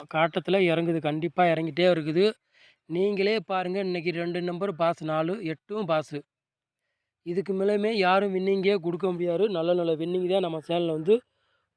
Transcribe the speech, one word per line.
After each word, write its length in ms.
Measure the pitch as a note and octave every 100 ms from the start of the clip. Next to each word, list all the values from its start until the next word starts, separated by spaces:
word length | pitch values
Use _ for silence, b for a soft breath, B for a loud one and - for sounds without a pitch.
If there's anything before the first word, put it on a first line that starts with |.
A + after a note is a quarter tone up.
| D3+
காட்டத்துல 460 | D#3 D#3+ F3+ F3 G3 F3
இறங்குது, 320 | E3 E3+ E3 D3
கண்டிப்பா 360 | D#3 E3 - F3
இறங்கிட்டே 360 | D#3+ E3 C#3+ F3+
இருக்குது. 300 | D#3+ D3+ D#3+ G#3 - b b b b -
நீங்களே 440 | E3+ G3+ G3+ G3+ A3 F3
பாருங்க, 280 | F#3 F3+ F#3+ F#3+
இன்னைக்கு 240 | F3+ E3 E3
ரெண்டு 200 | F3 F3 F3
நம்பர் 240 | F3 G3+ D#3
பாஸ், 240 | E3+ E3 D#3
நாலு, 240 | D#3 E3 G#3+ D#3+
எட்டும் 360 | D#3 - G#3+ E3+
பாஸ். 260 | D#3 D3 D3 - _ _ _ _ _ _ _ _ _ F3
இதுக்கு 280 | F3 E3
மேலேயுமே 380 | F#3+ G3+ G#3 G#3+ A3
யாரும் 300 | F3+ G3 G3+ F#3
வின்னிங்கே 400 | F#3+ G3 F#3 G3+ E3
கொடுக்க 220 | E3+ F#3 F3
முடியாது. 320 | F3 E3+ G#3+ F3
நல்ல 160 | E3 F3+
நல்ல 160 | E3 D#3
வின்னிங் 280 | E3+ F#3 F3+
தான் 140 | F#3+ F3
நம்ம 140 | D#3+ D3
சேனல்ல 260 | E3+ E3+ D#3+
வந்து 200 | D#3+ A#3+ - _ _ _ _